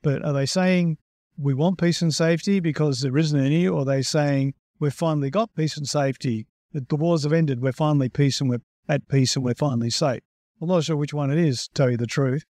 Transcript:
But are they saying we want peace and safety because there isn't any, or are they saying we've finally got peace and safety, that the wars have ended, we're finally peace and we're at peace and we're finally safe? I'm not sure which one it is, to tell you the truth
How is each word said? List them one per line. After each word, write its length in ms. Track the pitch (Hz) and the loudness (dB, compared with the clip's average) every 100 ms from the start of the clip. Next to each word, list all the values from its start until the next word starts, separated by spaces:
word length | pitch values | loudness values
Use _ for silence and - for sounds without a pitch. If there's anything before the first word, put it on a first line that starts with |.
But 200 | 160 135 | -2 -2
are 100 | 147 | -2
they 120 | 139 135 | -2 -2
saying 540 | - 185 180 175 156 _ _ _ - | 0 2 2 0 -2 _ _ _ -6
we 200 | 143 131 | -2 2
want 240 | 165 190 | 0 2
peace 240 | 170 165 | 0 2
and 100 | 170 | 0
safety 460 | 147 165 165 - 196 | 2 2 0 2 0
because 420 | 170 143 151 131 | 0 0 0 0
there 160 | 135 131 | 0 0
isn't 220 | 160 147 | 2 2
any, 280 | 135 160 180 | 2 2 2
or 140 | 170 | 0
are 40 | 135 | 0
they 180 | 135 | 0
saying 500 | 127 156 147 139 135 - _ _ | 0 0 2 2 0 -4 _ _
we've 160 | 147 | -4
finally 380 | - 165 151 139 | -2 -2 0 0
got 240 | 180 226 - | -2 -2 -2
peace 200 | 156 - | -4 -4
and 120 | 147 | -4
safety, 580 | 151 139 131 135 113 110 _ _ | -2 -2 -2 -4 -4 -8 _ _
that 160 | 156 127 | -10 -4
the 60 | 151 | -2
wars 280 | 165 170 | 2 0
have 100 | 147 | 2
ended, 260 | 165 160 127 | 2 2 0
we're 120 | 131 | -2
finally 360 | 123 151 147 131 | -2 0 2 0
peace 320 | - 143 - | 2 0 2
and 120 | 135 | -2
we're 100 | 123 _ _ - | -2 _ _ -4
at 200 | 143 - | -4 0
peace 280 | 135 127 - | 2 2 0
and 80 | |
we're 120 | 127 120 | -2 -2
finally 340 | 147 120 117 | -2 0 -2
safe? 320 | 113 151 117 _ _ _ _ | -2 -2 -2 _ _ _ _
I'm 60 | 165 | -2
not 160 | 180 | 0
sure 120 | 156 156 | 0 -2
which 180 | 147 | -4
one 180 | 147 139 | -2 0
it 80 | 147 | 2
is, 280 | 170 123 - | 2 0 -6
to 40 | |
tell 160 | - 135 | 0 0
you 80 | 120 | 2
the 80 | 117 | -2
truth 400 | - 135 135 - | 0 0 -2 -6